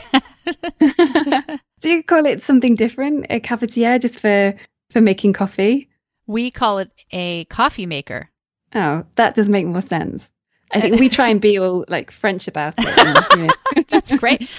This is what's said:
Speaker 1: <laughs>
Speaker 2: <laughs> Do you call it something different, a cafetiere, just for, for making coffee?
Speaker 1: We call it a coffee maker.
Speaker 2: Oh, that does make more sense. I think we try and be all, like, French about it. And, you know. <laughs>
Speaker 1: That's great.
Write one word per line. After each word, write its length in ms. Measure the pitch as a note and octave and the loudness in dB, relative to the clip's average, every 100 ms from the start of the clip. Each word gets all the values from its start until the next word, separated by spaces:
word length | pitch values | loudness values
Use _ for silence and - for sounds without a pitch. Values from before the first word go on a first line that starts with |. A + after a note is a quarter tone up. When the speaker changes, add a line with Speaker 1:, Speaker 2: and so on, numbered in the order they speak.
| - | -2
Speaker 1:
<laughs> 320 | C4+ - _ - | -2 -2 _ -12
Speaker 2:
<laughs> 1120 | D#4+ E4+ - D4 - D#4+ D4 C#4+ C4 - D4+ _ _ | -10 -10 0 2 2 2 0 -2 -4 -4 -14 _ _
Do 80 | D#4+ | -2
you 140 | E4+ | -2
call 220 | - E4+ D4 | 2 2 2
it 180 | G3+ | 0
something 320 | - C4 B3 A3 | 2 4 4 2
different, 500 | A3+ - C#4 D4 - | 0 -2 -4 -4 -4
a 100 | A#3 | -6
cafetiere, 600 | - A3+ A3+ A#3 A#3 B3 | -4 -6 -4 -2 0 0
just 200 | A#3+ - | -2 -2
for, 340 | G#3+ G3+ G3 G3 - _ _ | 0 2 2 -2 -12 _ _
for 100 | A#3+ | 2
making 320 | G#3+ F#3+ G3+ | 4 4 0
coffee? 560 | G3 F#3+ - G3 C4+ - _ _ _ - | 0 -2 -2 0 0 -4 _ _ _ -8
Speaker 1:
We 240 | A3 B3 | -6 -6
call 280 | - A#3+ G3 | -2 -2 -2
it 120 | F#3+ _ _ | -6 _ _
a 340 | F3+ F3 E3+ D#3+ | -8 -6 -8 -8
coffee 400 | - C4+ - F3+ | -4 -2 -4 -8
maker. 440 | D3+ - - - _ _ _ _ | -8 -10 -12 -14 _ _ _ _
Speaker 2:
Oh, 300 | A3+ D#3+ D#3 - - | -4 -2 -2 -4 -2
that 200 | A3+ - | 0 2
does 140 | G3+ | 2
make 160 | G3+ F3 | 0 -2
more 140 | F3 | -4
sense. 500 | - E3 - - - _ _ _ _ | -4 -6 -6 -10 -16 _ _ _ _
I 100 | G#3+ | -2
think 180 | A3 A3+ | 0 2
we 80 | C4 | 2
try 220 | - A#3+ | 2 2
and 100 | G#3 | 2
be 180 | G#3 G3+ | 2 2
all, 260 | F#3 F3+ - | 0 -2 -4
like, 220 | E3 - | -6 -8
French 360 | - - C#4 - | -4 -4 -4 -6
about 260 | D#3 D3+ - | -6 -6 -4
it. 180 | - - | 0 2
And, 280 | D#4 C5+ D#5+ C5+ | 4 4 4 2
you 80 | E4 | 2
know. 360 | C5 C5+ F#4 - | -2 -2 -2 0
<laughs> 40 | |
Speaker 1:
That's 220 | D#4+ - | -2 0
great. 360 | C4 A#3+ - B3 | 0 0 -2 -4